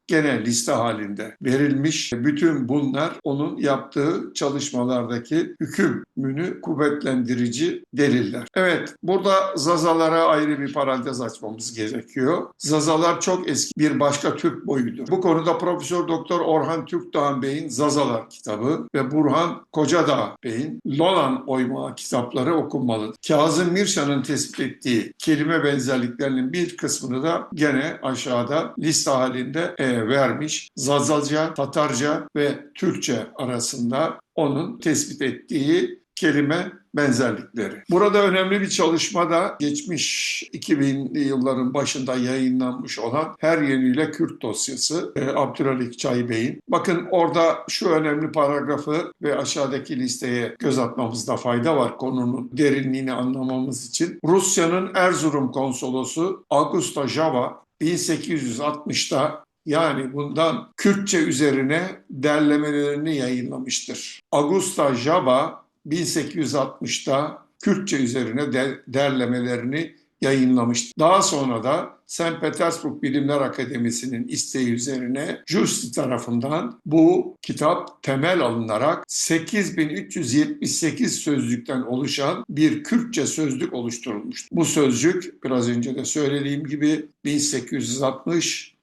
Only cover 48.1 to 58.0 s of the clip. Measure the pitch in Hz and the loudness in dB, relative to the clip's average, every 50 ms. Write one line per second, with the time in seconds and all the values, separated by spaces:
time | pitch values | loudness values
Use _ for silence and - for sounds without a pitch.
48.1 | 147 147 156 151 151 160 143 139 147 143 - 131 147 - 147 151 151 160 180 - | 0 0 -2 -2 0 2 2 2 2 0 0 -2 -2 -2 -2 -2 -2 -2 -2 -6
49.1 | - _ - 147 135 127 143 147 - 165 143 131 131 135 127 - 160 127 127 123 | -10 _ -2 -2 0 0 -2 -2 -2 -2 -2 -2 -2 -4 -4 -6 -4 -4 -4 -4
50.1 | 120 - - 127 123 123 117 107 - - 120 143 131 127 123 - - - 127 113 | -4 -4 -2 -2 -2 0 -2 -4 -6 -2 0 0 2 2 0 0 -2 -2 -4 -4
51.1 | 113 117 104 - 123 107 - 127 120 120 117 165 160 143 123 117 110 - 131 131 | -4 -6 -4 -2 -4 -2 0 0 0 2 2 2 2 2 2 0 -2 -4 -6 -4
52.1 | 127 127 123 120 123 123 123 123 - 123 147 143 135 139 135 135 131 131 135 131 | -2 0 0 0 -2 -2 -6 -8 0 2 4 4 4 2 0 0 -2 -2 -2 -2
53.1 | 127 123 127 127 131 139 131 127 131 131 127 139 123 - - - - - 160 175 | -2 -2 -2 -2 -2 -2 -2 -2 -2 -2 -2 -4 -4 -6 -8 -8 -2 -2 -2 -2
54.1 | 202 - - 156 180 196 185 - - - 170 165 175 185 185 185 - 190 180 185 | -2 -4 2 4 4 4 4 4 2 2 2 2 2 0 -2 0 2 4 4 4
55.1 | 175 147 147 160 139 147 135 123 123 139 135 135 127 - - 127 127 131 127 123 | 4 2 2 2 2 2 0 0 0 -2 -2 -2 -2 -4 -4 -4 -2 -2 -2 -4
56.1 | - 160 165 185 190 - - _ 147 143 151 - - 180 - - - 151 139 123 | -2 -2 -2 -2 -2 -6 -6 _ 2 2 2 2 2 0 -2 -2 -2 -2 -2 -2
57.1 | 117 139 160 160 139 123 123 143 - - _ _ _ _ - 160 175 156 | 0 0 0 2 2 0 -2 -2 -4 -10 _ _ _ _ -2 0 0 0